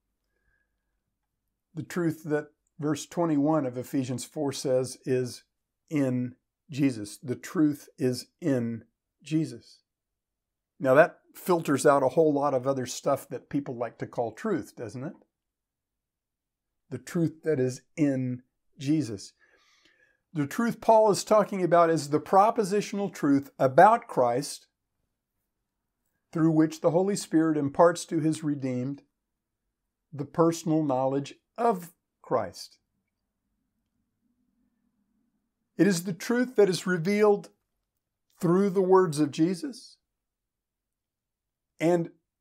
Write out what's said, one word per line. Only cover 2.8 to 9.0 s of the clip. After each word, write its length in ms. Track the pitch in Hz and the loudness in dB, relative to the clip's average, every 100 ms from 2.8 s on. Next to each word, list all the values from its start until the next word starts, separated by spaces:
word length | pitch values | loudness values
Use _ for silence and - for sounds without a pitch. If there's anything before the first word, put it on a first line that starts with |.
| 151 147 - | -4 -4 -6
twenty-one 600 | 180 170 143 147 156 127 | -4 0 0 2 0 -2
of 120 | 123 | -8
Ephesians 480 | 123 139 123 123 - | -6 -4 -4 -6 -8
four 260 | 151 139 | -8 -6
says 460 | 135 139 127 127 - - | -4 -2 -2 -2 -8 -4
is 380 | 127 123 - _ _ _ _ - | -4 -4 -10 _ _ _ _ -6
in 460 | 151 131 123 123 - _ _ - | -2 -2 -2 -6 -10 _ _ -12
Jesus. 480 | 135 139 110 104 - | -2 -2 -2 -12 -12
The 200 | 131 120 | -10 -10
truth 500 | - 165 151 139 - - | -6 0 0 -2 -12 -4
is 300 | 127 123 - - | -4 -4 -10 -8
in 420 | 170 127 117 113 - _ | -2 -2 -2 -8 -14 _